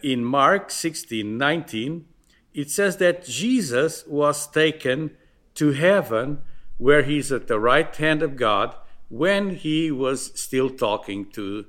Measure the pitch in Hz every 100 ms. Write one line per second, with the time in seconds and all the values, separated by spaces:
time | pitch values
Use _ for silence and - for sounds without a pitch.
0 | 143 127 120 139 139 196 196 - 165 156
1 | - 113 104 113 143 165 - 110 127 170
2 | - _ _ _ _ - 143 - 202 175
3 | 180 170 - 120 220 254 160 120 160 -
4 | - 147 147 143 - 156 156 156 131 135
5 | 156 - _ _ _ - 151 139 175 196
6 | - 110 131 147 - - - - 127 147
7 | 139 147 - 123 - 110 117 139 156 -
8 | 151 156 156 135 113 101 117 - - -
9 | - 117 170 202 202 175 156 156 160 131
10 | 131 135 - - - 131 131 131 113 104
11 | - 101 98 - 98 104